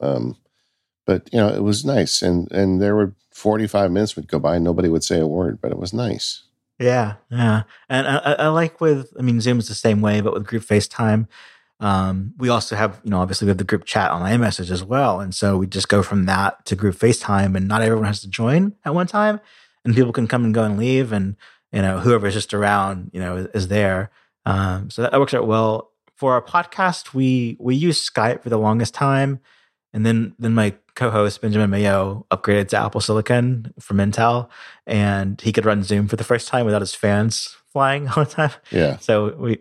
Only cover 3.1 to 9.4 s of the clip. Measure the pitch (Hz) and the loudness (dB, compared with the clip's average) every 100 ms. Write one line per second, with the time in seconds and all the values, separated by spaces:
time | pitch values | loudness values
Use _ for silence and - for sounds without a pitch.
3.1 | - _ - 107 107 107 101 98 92 107 | -4 _ -4 0 0 0 0 0 0 -2
4.1 | - 73 78 73 85 85 82 87 82 - | -4 -6 -2 0 0 0 0 0 0 0
5.1 | 87 80 82 87 - - - 95 110 120 | 0 0 0 -2 -4 -6 -6 -6 -6 -4
6.1 | - - - - _ _ - 123 123 107 | -6 -8 -10 -16 _ _ -4 0 0 0
7.1 | 101 - 120 117 107 107 - - 131 139 | -6 -8 -2 2 2 -2 -10 -6 -2 0
8.1 | 139 139 147 156 160 165 - 160 143 127 | 0 0 0 2 2 0 0 0 0 -2
9.1 | - 123 117 | -4 0 2